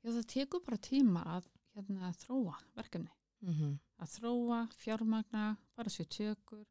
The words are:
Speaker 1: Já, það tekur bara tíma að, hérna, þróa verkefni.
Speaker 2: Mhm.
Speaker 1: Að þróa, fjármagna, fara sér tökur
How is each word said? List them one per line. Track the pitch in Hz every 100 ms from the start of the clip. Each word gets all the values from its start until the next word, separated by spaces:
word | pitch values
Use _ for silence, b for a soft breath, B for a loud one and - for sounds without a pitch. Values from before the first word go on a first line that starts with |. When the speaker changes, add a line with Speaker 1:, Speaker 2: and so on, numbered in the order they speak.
Speaker 1:
Já, | 233
það | 233 226
tekur | 262 277 359
bara | 349 220
tíma | - 269 254 175 170
að, | 175 180 _ _
hérna, | 208 196 196 180
þróa | 170 - 262 196 143 -
verkefni. | - - 175 - _ _ _
Speaker 2:
Mhm. | 185 156 147 143 _
Speaker 1:
Að | _ 170
þróa, | - 233 240 240 233 226
fjármagna, | - - 220 220 220 214 214 214 214 _
fara | - 226
sér | - 165
tökur | - 208 208 - 214 214